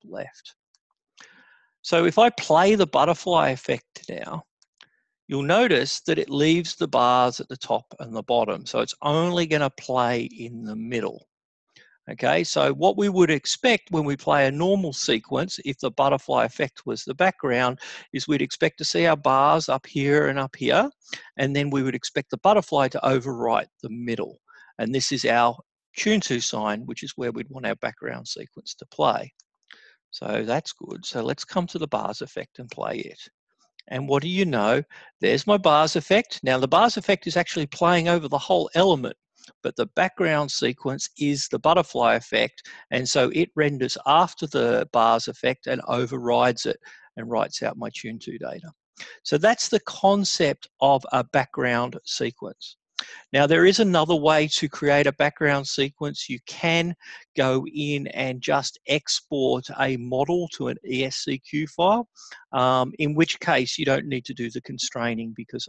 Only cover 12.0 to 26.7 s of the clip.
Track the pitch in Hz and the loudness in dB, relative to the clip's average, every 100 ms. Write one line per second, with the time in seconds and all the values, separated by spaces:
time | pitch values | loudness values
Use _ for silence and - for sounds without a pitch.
12 | - 117 127 156 170 147 139 139 185 196 | -18 -6 0 0 0 0 0 2 2 2
13 | 202 185 170 147 - - 254 226 - 170 | 2 4 4 2 -4 -2 2 0 0 -2
14 | 147 139 - 147 135 143 180 196 170 135 | -2 -2 2 4 2 2 0 0 -2 -4
15 | - 117 - 135 180 - - 135 131 - | -2 -2 -2 -4 -4 -6 -8 -6 -4 0
16 | 139 139 - 127 117 - 131 - - 120 | 2 0 0 0 0 -2 -6 -6 -10 -8
17 | - 139 185 - 143 123 123 120 - - | -6 0 0 0 0 2 0 -2 -10 -18
18 | - 131 - 143 - - 160 - 160 170 | -12 -8 -2 -2 -2 -2 -2 -2 -4 2
19 | 170 151 143 131 143 160 156 135 - 147 | 2 2 4 4 4 4 2 -4 -4 -2
20 | 139 147 143 139 135 - 123 151 277 - | 2 2 2 0 -4 -4 0 2 2 -4
21 | _ - - - 135 139 143 135 131 123 | _ -16 -12 -4 -2 0 -2 -2 -2 -4
22 | - - 135 - 190 214 - 143 131 - | -6 -6 -6 0 4 4 2 2 0 0
23 | - 135 127 117 117 117 - _ - 113 | 0 0 -2 -4 0 0 -2 _ -12 -8
24 | 120 110 90 - _ - - - 113 131 | -6 -4 -6 -10 _ -20 -18 -8 -4 -2
25 | - 131 117 117 120 120 - _ _ - | -2 -2 2 4 4 0 -10 _ _ -4
26 | 214 214 - 120 - 120 107 | 0 0 0 -2 -2 -4 -4